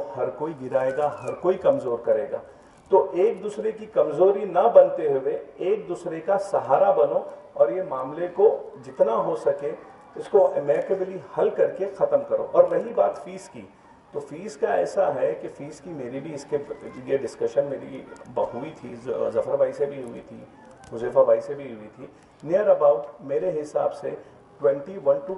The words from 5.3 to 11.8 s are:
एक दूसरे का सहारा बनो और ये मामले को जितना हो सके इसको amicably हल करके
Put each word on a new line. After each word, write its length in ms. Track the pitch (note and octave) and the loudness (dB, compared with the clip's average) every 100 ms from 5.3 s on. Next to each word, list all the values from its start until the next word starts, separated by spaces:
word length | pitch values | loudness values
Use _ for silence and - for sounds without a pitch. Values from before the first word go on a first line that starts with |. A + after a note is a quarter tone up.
| - - - | -4 -8 -6
एक 260 | F3 G#3 E3+ | -2 -2 -4
दूसरे 320 | E3+ F3+ D#3+ | -8 -6 -4
का 160 | D#3+ G3 | 0 0
सहारा 480 | - - - C#3 - | 0 -2 2 4 4
बनो 320 | - - F#3 - - - - | 4 2 0 -4 -12 -6 0
और 140 | D#3 | 2
ये 100 | F#3 | 2
मामले 420 | F#3 C3 C#3 D#3 F3+ | -4 -6 -6 -6 -4
को 200 | F#3+ G#3+ - - - | 4 4 4 -4 -16
जितना 280 | B2+ - F#3+ | -10 0 2
हो 220 | A3+ - - | 2 -2 0
सके 340 | C#3+ - C#3+ - - - - | 0 0 -4 -8 -14 -20 -16
इसको 240 | - - G3+ F3+ - | -14 2 6 6 4
amicably 600 | C#3 D#3 - F#3 F#3 F#3+ - | 0 0 0 -2 -2 -8 -8
हल 140 | D3 G#3+ | 0 0
करके 340 | - E3 - | 2 0 0